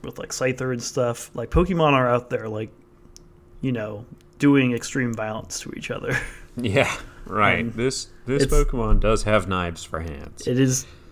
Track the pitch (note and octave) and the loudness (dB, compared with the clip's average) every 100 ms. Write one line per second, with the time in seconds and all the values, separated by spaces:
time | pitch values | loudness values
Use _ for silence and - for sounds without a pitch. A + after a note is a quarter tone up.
0 | C3 - - - C3 C3 C3 B2 - C3+ | -16 -12 -10 -2 -2 -2 -4 -4 -4 -2
1 | A#2+ A#2 - - A#2 E3 F3+ E3+ D3+ C3+ | 0 -2 -8 -10 0 2 2 4 4 4
2 | B2 B2 - A#2 A2 G#2+ A2 - - _ | 4 2 0 -6 -4 -6 -8 -12 -20 _
3 | - - - - - - C3+ A#2+ G#2+ G#2 | -20 -20 -20 -20 -20 -6 -4 -4 -6 -10
4 | A2+ - - - C#3+ C#3 B2+ A#2 - C#3 | -14 -20 -16 2 6 6 4 0 -4 -4
5 | B2 A2+ G#2+ A2 - - - - - - | -4 -4 -6 -6 -8 -10 -10 -12 -10 -8
6 | A#2+ B2+ - - - - A#2 A#2 - - | -4 -4 -4 -14 -14 -6 0 2 2 -2
7 | - - - G2+ G2+ F2 D#2+ A2 C3 - | -10 -16 -6 2 4 4 -2 -2 -2 -2
8 | - - A#2+ C#3+ C#3 C#3+ C#3+ B2 G#2+ G#2 | -10 -12 -4 0 4 4 4 0 4 4
9 | G#2 A2 G#2+ G#2+ F2+ F#2 F2 D#2+ - D#2+ | 6 2 4 2 2 -2 -2 -6 -8 -8
10 | E2 C#2+ - - - B2 C3 B2+ - - | -8 -10 -14 -8 -2 2 2 0 -6 -18
11 | - | -20